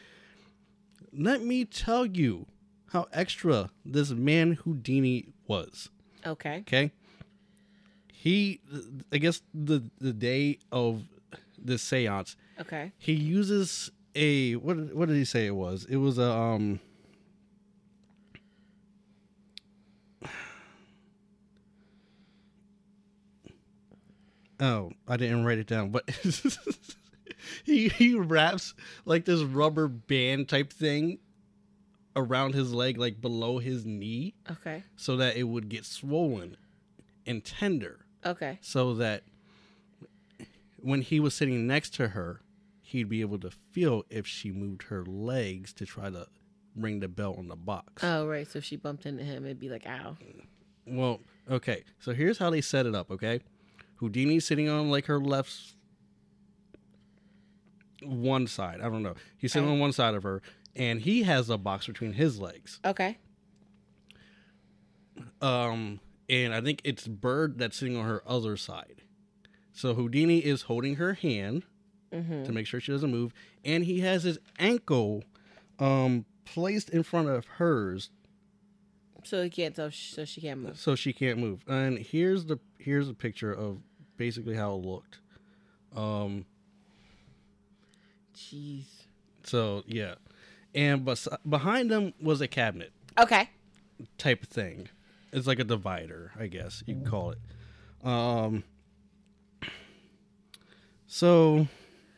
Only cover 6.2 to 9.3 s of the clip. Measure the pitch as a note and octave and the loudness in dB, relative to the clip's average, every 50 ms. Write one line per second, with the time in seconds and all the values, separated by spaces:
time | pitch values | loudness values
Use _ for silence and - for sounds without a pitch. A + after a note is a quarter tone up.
6.2 | - E3 D#3 - - D3 D3+ F#3 G#3 - C3 C3 D3 D3 - _ _ - - - | -8 -8 -8 -6 -6 -8 -8 -8 -4 2 2 4 4 2 -2 _ _ -20 -20 -20
7.2 | - _ _ _ _ _ _ _ _ _ _ _ _ - _ _ _ _ - - | -20 _ _ _ _ _ _ _ _ _ _ _ _ -20 _ _ _ _ -18 -2
8.2 | - D#3+ F#3 G#3 G3+ G3 F3 - _ C#3+ C#3+ C#3+ - A2+ C3+ C3 - - D3 C#3+ | 2 4 4 4 4 2 -2 -6 _ -12 -12 -12 -12 -12 -14 -14 -10 -2 0 2
9.2 | D3+ E3+ | 4 4